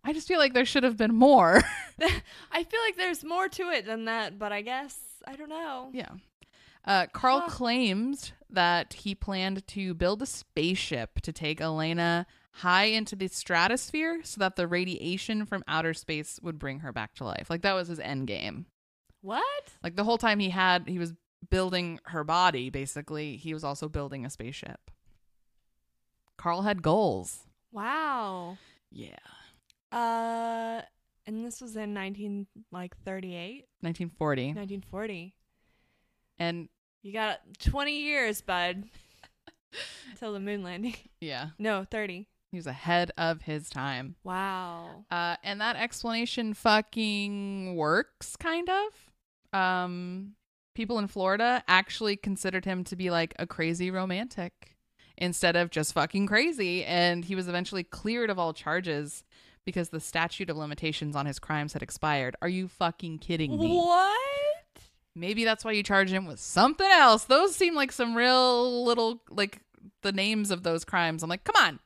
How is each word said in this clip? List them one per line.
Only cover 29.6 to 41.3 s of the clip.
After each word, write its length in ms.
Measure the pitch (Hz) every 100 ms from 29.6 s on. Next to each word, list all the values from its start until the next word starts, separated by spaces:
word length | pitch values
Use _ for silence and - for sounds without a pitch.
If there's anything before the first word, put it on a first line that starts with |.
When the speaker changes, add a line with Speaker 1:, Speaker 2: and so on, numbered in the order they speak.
| _ _ _
Speaker 2:
Uh, 920 | 233 233 226 226 233 233 226 226 226 - _ _ _ -
and 200 | 220 240
this 160 | 233
was 140 | 247 214
in 180 | 208
nineteen, 540 | 202 190 202 208 202 196 - -
like, 260 | 180 180 - 196
thirty-eight? 600 | 190 185 175 175 269 _ _
Speaker 1:
Nineteen 280 | 170 170 170
forty. 420 | - 151 135 131
Speaker 2:
Nineteen 280 | 160 202 196
forty. 540 | - 190 220 185 175 _ _ _ _ _ _ _ _ _ _ _
Speaker 1:
And 280 | 170 170 165 _ _ _
Speaker 2:
You 120 | 196
got 260 | 214 214 - _ -
twenty 420 | - 277 285 294
years, 400 | 294 294 233 208
bud, 440 | - 180 175 185 214 - _ _ - _ -
Speaker 1:
<laughs> 680 | _ _ - - - 262 -
Speaker 2:
till 140 | 226
the 60 | 202
moon 240 | 196 208
landing. 320 | 180 180 233 226 - _
Speaker 1:
Yeah. 280 | 160